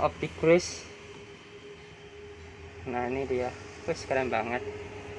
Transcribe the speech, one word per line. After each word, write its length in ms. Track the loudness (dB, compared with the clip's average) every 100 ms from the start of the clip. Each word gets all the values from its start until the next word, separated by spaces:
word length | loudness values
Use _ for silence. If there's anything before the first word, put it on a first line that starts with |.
| 4
Opti 220 | 2 -4 4
Cruise. 480 | 10 10 8 -6 -10 -14 -14 -14 -14 -16 -16 -14 -14 -14 -16 -16 -16 -14 -14 -14 -14 -14 -14 -10 -4
Nah, 240 | 0 0
ini 160 | 0 2
dia. 240 | 2 0 -4 -10 -6 -4
Wes, 160 | -2 2
keren 240 | 2 4
banget. 320 | 2 2 0 -2 -6 -8 -10 -10